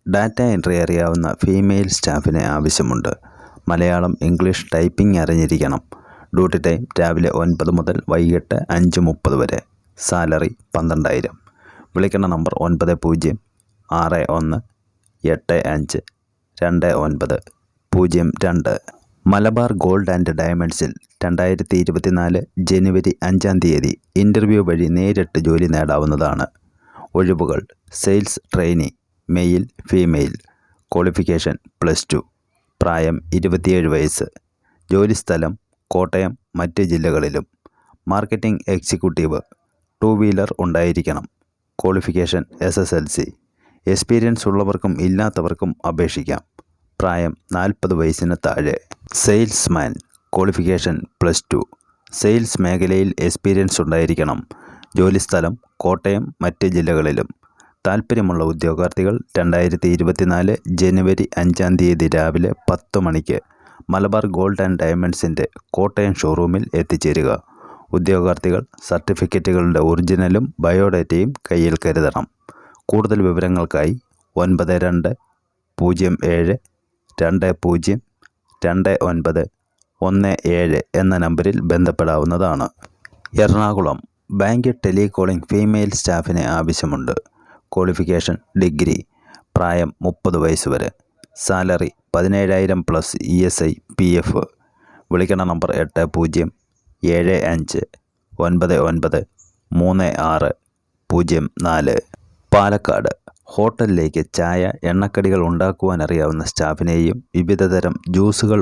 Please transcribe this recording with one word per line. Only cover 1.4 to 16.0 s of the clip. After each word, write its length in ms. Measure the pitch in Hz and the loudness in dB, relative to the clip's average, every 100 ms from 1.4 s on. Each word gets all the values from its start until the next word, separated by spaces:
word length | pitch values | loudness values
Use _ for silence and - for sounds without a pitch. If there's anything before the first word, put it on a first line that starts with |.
| - 95 98 98 98 | 0 2 4 2 0
സ്റ്റാഫിനെ 540 | - - - - 78 - | -2 -2 -2 0 0 0
ആവശ്യമുണ്ട്. 680 | 76 76 - - - - - - - - - - | 0 -2 0 0 -2 -4 -6 -12 -20 -20 -10 -2
മലയാളം, 460 | 85 87 87 90 - | 0 2 2 0 0
ഇംഗ്ലീഷ് 440 | 85 87 92 92 - | 0 2 2 0 -2
ടൈപ്പിംഗ് 520 | 82 87 - 104 92 | 0 0 2 2 4
അറിഞ്ഞിരിക്കണം. 600 | 80 82 78 160 147 - - - - - - | 2 2 2 0 -2 -4 -8 -20 -20 -20 -4
ഡ്യൂട്ടി 260 | 90 90 87 | 0 2 2
ടൈം 220 | 87 82 120 | 0 -2 -2
രാവിലെ 360 | - 85 82 85 | -2 0 2 0
ഒൻപത് 360 | - 85 82 80 | 0 0 0 0
മുതൽ 260 | 87 85 82 - | 0 0 -4 -2
വൈകിട്ട് 480 | 85 85 85 - - - | 0 2 0 0 -4 -2
അഞ്ച് 300 | 85 90 87 | 2 2 4
മുപ്പത് 360 | 85 76 - 67 | 0 0 0 0
വരെ. 220 | 58 - - _ _ - | -2 -4 -8 _ _ -10
സാലറി 520 | - 90 82 78 82 - _ | -4 -2 0 0 -2 -6 _
പന്ത്രണ്ടായിരം. 640 | 80 80 80 - - - - _ _ - - - | -4 -2 0 0 -2 -4 -10 _ _ -20 -20 -8
വിളിക്കേണ്ട 380 | 92 98 98 98 | -2 0 0 0
നമ്പർ 220 | 82 82 - | 0 -2 -2
ഒൻപത് 340 | 85 85 85 85 | 0 0 2 0
പൂജ്യം 340 | 82 82 80 113 - _ _ _ _ | 0 0 0 -4 -8 _ _ _ _
ആറ് 320 | 85 82 85 - | -2 0 0 0
ഒന്ന് 280 | 80 78 78 - _ _ _ _ _ | -2 -2 -4 -6 _ _ _ _ _
എട്ട് 320 | 78 80 - 85 - | -2 -2 0 -2 0
അഞ്ച് 320 | 76 73 - | -4 -4 -6